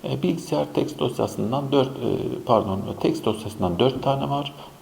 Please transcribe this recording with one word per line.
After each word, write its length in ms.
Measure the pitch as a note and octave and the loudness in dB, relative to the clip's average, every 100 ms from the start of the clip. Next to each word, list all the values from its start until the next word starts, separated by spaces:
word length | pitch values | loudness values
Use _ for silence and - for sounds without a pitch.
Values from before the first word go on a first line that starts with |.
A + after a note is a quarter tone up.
E, 180 | - C3 | -4 0
bilgisayar 520 | F3+ E3+ - D3 D3 | 0 0 0 -2 0
text 240 | D3+ - - | 0 -2 -2
dosyasından 720 | C3 - A2 - G#2+ C3 C#3 | -2 0 -2 0 -2 -2 2
dört, 160 | C#3 B2+ | 4 4
e, 300 | - A#2 F#2+ - B2 - | 0 -2 0 -2 -4 4
pardon, 340 | A2+ F#2+ F#2+ G2+ F#2 | 4 4 -2 -4 -2
text 240 | E3 D#3 | 0 0
dosyasından 540 | - G#2+ G#2 - F#2 F2 | -2 -2 -6 -2 -2 4
dört 240 | B2 C3 | 2 2
tane 280 | C#3 C3+ C#3+ | 0 0 0
var. 240 | C#3+ C#3+ - - - | -2 -4 -10 -18 2